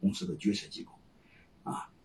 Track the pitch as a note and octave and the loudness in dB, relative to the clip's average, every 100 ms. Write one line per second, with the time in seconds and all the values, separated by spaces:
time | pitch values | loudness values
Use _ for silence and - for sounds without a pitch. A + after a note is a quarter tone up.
0 | - - F#3 - G3+ - - - - - | 2 2 -4 0 2 2 -2 -10 -12 -14
1 | - - - - - - - - - - | -20 -20 -20 -20 -20 -12 -6 -4 -6 -14